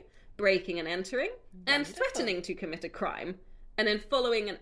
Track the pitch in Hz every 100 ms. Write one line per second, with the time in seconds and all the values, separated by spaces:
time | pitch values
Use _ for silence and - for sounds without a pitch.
0 | - - - - 202 190 180 170 160 180
1 | 190 254 359 508 - 185 185 285 294 339
2 | 523 370 233 180 170 180 170 160 165 -
3 | 180 - 160 190 - - - - 220 208
4 | - 269 247 226 208 185